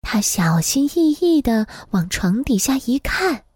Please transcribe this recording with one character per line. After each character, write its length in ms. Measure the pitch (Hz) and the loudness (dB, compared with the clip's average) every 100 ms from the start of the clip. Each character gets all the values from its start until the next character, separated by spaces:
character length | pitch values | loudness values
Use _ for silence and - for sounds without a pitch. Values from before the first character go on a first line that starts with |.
他 180 | - 220 | -2 -2
小 400 | 208 - 165 165 | 0 0 2 2
心 320 | 160 269 285 | 0 0 0
翼 200 | - 320 | 2 2
翼 280 | 294 349 320 | 2 2 2
地 240 | 247 226 214 - - | 2 0 -2 -8 -4
往 180 | 196 170 | -2 -2
床 340 | - 185 208 | -2 0 0
底 140 | 285 208 | 0 0
下 180 | - 269 | 0 -2
一 240 | - 262 | 0 -2
看 460 | - - 381 269 _ | -2 -2 -2 -2 _